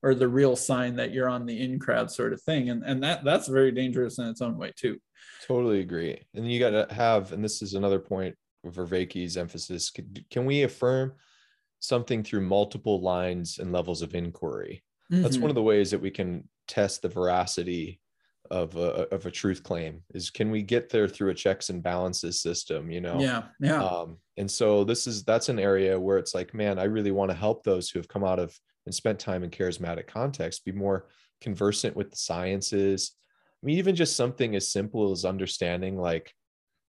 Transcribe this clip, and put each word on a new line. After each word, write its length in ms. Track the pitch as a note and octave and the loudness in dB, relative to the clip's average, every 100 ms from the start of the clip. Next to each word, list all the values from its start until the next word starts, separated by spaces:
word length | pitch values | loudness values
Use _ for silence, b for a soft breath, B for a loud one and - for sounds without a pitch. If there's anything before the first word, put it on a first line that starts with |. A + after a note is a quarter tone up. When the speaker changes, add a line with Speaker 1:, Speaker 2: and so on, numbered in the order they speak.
Speaker 1:
or 120 | C#3 | 4
the 140 | B2 B2+ | 6 6
real 260 | B2+ C#3 B2 | 6 6 4
sign 380 | - B2+ B2 A#2+ | 2 0 0 -2
that 160 | A#2 | -2
you're 160 | C3 B2+ | 0 0
on 160 | B2 A#2+ | 0 -4
the 140 | A2+ | -4
in 180 | B2+ C3 | -2 -2
crowd 300 | - A#2+ A2+ | 0 0 0
sort 220 | - A#2 | -2 -2
of 80 | - | -2
thing. 280 | - D3+ B2 | -2 0 0
And, 120 | A#2 | -2
and 180 | B2+ C3 | -2 0
that, 220 | C#3 F3 | 0 0
that's 240 | C#3 F3 - | 2 2 2
very 240 | C3 C3+ | 4 6
dangerous 460 | B2 C3 B2+ A#2 - | 4 0 0 0 -2
in 80 | A#2 | -6
its 140 | A2+ | -4
own 160 | A#2+ A2+ | -4 -4
way 160 | - - | -8 -4
too. 220 | A#2+ - _ B B B - | -4 -4 _ B B B -2
Speaker 2:
Totally 340 | B2 A#2+ G2+ | 2 4 2
agree. 420 | F2 E2+ E2 - - | 2 -2 -4 -6 -10
And 160 | G2+ A#2 | -6 -2
you 80 | A#2+ | 2
gotta 280 | A#2+ G#2+ - | 4 4 2
have, 400 | G#2 A#2 A2 F#2+ | 2 4 4 2
and 100 | E2+ | -4
this 160 | G#2+ - | -4 -4
is 120 | G2 | -4
another 240 | G2 G2+ F#2+ | 0 2 2
point 380 | - F#2+ F#2 E2+ _ _ | 0 -4 -4 -8 _ _
of 100 | F2 | -12
Vervaeke's 640 | F2 E2+ F2+ F2+ F2+ F2+ F2 | -8 -2 -2 -2 -4 -6 -4
emphasis, 540 | E2+ E2+ - F2+ - | -6 -8 -8 -6 -6
can, 220 | - G2 F#2+ - | -8 -14 -16 -8
can 140 | B2 C3 | -2 0
we 160 | C#3+ | 2
affirm 500 | C3 - B2 C3 C3+ b b b b b b _ | 2 2 2 2 0 b b b b b b _
something 420 | - B2 A#2+ A2+ | -2 -2 0 -2
through 200 | G#2 G#2 | 0 -2
multiple 580 | F#2 G2+ G2+ G#2 A2 G2 | 2 4 2 0 0 2
lines 580 | F#2 F2+ F2+ F2+ E2+ - | 2 0 0 -2 -6 -8
and 140 | F#2 | -2
levels 300 | F2+ F2 E2 | -2 -2 -4
of 120 | E2+ | -4
inquiry? 680 | F2 E2+ - D#2 G#1 G1+ - _ _ - | -4 -6 -6 -6 -6 -8 -12 _ _ 0
That's 240 | F3+ F3 C3 | 2 4 2
Speaker 1:
Mm-hmm. 60 | |
Speaker 2:
one 80 | D3 | 2
of 40 | |
the 80 | C3 | 4
ways 280 | A2 G#2 F#2 | 6 6 4
that 100 | G2+ | 0
we 100 | F#2+ | -2
can 380 | G2 F2+ E2+ - _ - | -4 -4 -6 -10 _ -4
test 340 | - G2 - | 0 0 0
the 60 | F2 | -4
veracity 920 | - F2+ F2+ F2 - F2 F2 D#2 F2 _ _ _ _ - | 0 2 2 0 -2 -4 -4 -6 -10 _ _ _ _ -6
of 260 | F2+ D#2+ E2+ | -4 -2 0
a, 320 | F2 E2+ - | 0 0 -2
of 100 | G2 F2+ | -4 -6
a 40 | |
truth 320 | - G2+ F2+ | -2 -2 -2
claim 400 | - E2+ D#2+ D#2+ - | -4 -6 -6 -10 -14
is, 140 | F#2 - | -10 -8
can 200 | - G#2+ | -2 0
we 120 | A2 | 0
get 260 | G2 A#2+ A#2 | 2 0 2
there 180 | A2+ G2 | 2 2
through 220 | - G2 | 2 -2
a 40 | |
checks 360 | F2 G2 F#2+ - | 2 0 0 -4
and 120 | F2+ | -4
balances 580 | F2 F2+ F#2 F2 E2+ - | -2 0 -2 -2 -4 -4
system, 480 | E2 F2 - D#2 E2 | -2 -4 -4 -6 -6
you 100 | E2+ | -6
know? 180 | F2 C#3 | -4 0
Speaker 1:
Yeah, 240 | C3+ A#2 - - | 0 -2 -6 -2
yeah. 220 | C#3 D#3 | 0 2
Speaker 2:
Um, 360 | F#2+ F2 E2 E2 _ - | 0 -2 -6 -12 _ -8
and 140 | G2 | -6
so 340 | - A2 G#2 | 2 4 6
this 220 | G2+ A#2 B2 | 4 0 -2
is, 180 | G#2 | -2
that's 240 | F#2+ A2+ - | 2 2 2
an 100 | A2+ | 0
area 400 | G2 F#2+ F#2+ F#2 | 4 4 4 2
where 200 | F#2+ G2 | 2 2
it's 160 | - | 2
like, 180 | F#2 F2+ | -4 -6
man, 240 | A2 G#2 F#2 | -2 0 0
I 60 | |
really 260 | G2 A2 G2+ | 0 0 2
wanna 240 | G2 F#2+ | 2 0
help 280 | E2+ G#2+ A2+ | 0 0 0
those 260 | G#2 F#2 F2 | 2 0 0
who 80 | F2 | -6
have 100 | E2+ | -6
come 160 | G2+ | -2
out 140 | F#2+ F2+ | 0 0
of 160 | E2+ - _ _ - | -2 -8 _ _ -10
and 80 | |
spent 240 | - A2+ G2+ | -4 -2 -2
time 260 | - F#2 | -4 -4
in 60 | F2 | -4
charismatic 560 | - F#2 F2 E2+ E2+ - | -4 -4 -2 -6 -6 -8
context 560 | A2 C3+ C#3 E2 - | -6 -4 -4 -6 -6
be 80 | F#2+ | -8
more 360 | G2 G2 F#2 b b b _ | -2 0 0 b b b _
conversant 560 | - F#2 G#2 G#2+ A2 - | -8 0 0 2 -2 -4
with 140 | G2 | -6
the 60 | - | -6
sciences. 960 | - F2 F#2 G2 - G2+ G2 F#2+ - - _ _ _ _ | -4 -2 -2 -2 0 2 2 2 -2 -10 _ _ _ _
I 40 | C#3 | -2
mean, 120 | E3+ | 0
even 180 | F#3+ F3 | 2 2
just 180 | D#3+ - | 2 2
something 380 | B2 C3 A#2 G2+ | 0 0 0 0
as 140 | - | -2
simple 400 | G2+ G#2 A2 G2+ | -2 -2 0 2
as 140 | F2+ | 2
understanding, 760 | F2+ F#2+ F#2 - F2 F2 F#2+ F#2+ | -2 -2 -4 -2 -2 -2 -2 -2
like, 340 | F2 E2 - _ _ _ _ _ _ | 0 -2 -4 _ _ _ _ _ _